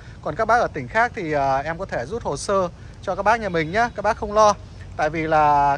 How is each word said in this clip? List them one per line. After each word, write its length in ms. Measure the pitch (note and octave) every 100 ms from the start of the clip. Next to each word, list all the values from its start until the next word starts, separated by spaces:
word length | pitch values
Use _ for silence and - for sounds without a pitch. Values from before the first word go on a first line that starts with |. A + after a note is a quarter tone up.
| - -
còn 120 | F3
các 100 | D3+
bác 160 | A3 A#3+
ở 60 | F3
tỉnh 220 | D#3 B2
khác 240 | A3 A#3+
thì, 180 | A#3 E3
à, 240 | D3 C3+ C3+
em 220 | C#3+ E3
có 80 | G3
thể 200 | E3 D3+
rút 160 | A3+
hồ 140 | A3 C#3+
sơ 320 | - G3 F3+ - - -
cho 140 | - F3+
các 60 |
bác 180 | G3+ A#3
nhà 80 | G#3
mình 240 | E3+ D#3
nhá. 180 | G3 A#3 -
Các 60 |
bác 140 | G3+ A3
không 160 | G#3+
lo. 220 | G#3 G#3+ G3+ - - - -
Tại 140 | D#3
vì 120 | D#3+
là 540 | D#3 D#3 D3+ C#3+ C#3+